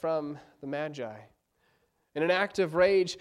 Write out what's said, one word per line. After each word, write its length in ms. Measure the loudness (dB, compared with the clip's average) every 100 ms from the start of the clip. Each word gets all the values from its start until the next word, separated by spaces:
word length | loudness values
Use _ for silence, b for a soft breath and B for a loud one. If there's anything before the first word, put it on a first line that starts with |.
from 400 | -4 -2 -4 -10 B _
the 60 | -8
Magi. 520 | -6 -6 -8 -10 -12 -20 _ _ _ _ _ _ _ _ -2
In 80 |
an 80 | 2
act 260 | 2 0 0
of 160 | 0
rage, 420 | 4 4 4 2 -4